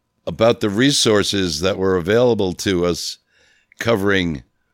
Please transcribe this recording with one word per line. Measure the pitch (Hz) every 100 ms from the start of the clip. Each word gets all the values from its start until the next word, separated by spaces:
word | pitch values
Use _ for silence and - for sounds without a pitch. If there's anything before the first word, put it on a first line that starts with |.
| _ _ -
about | 82 113 120
the | 110
resources | 101 135 139 120 104 95 101 92 76
that | 92 95
were | 95 92
available | 82 110 123 107 95
to | 87 - 90 87
us | 85 - - _ _ _ _ _ -
covering | - 117 98 98 87 73 - _ _